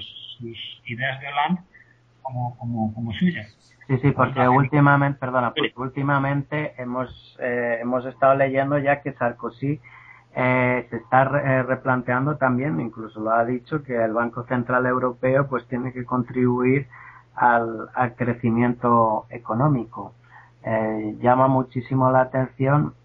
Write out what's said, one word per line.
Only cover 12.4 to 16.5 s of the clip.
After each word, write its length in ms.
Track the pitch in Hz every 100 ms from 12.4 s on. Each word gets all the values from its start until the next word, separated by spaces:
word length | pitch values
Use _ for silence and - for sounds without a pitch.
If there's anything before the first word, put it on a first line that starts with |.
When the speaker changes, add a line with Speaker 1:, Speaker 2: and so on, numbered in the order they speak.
| 131 123 143 160
Speaker 2:
incluso 400 | 120 110 110 110
lo 120 | 110
ha 120 | 117
dicho, 380 | 117 123 - 156
que 120 | 147
el 200 | 117 113
Banco 300 | 110 120 120
Central 420 | 120 127 120 127 127
Europeo, 640 | 127 127 123 127 135 143
pues, 180 | 123 -
tiene 240 | 123 127
que 140 | 127 120
contribuir 800 | 123 120 123 123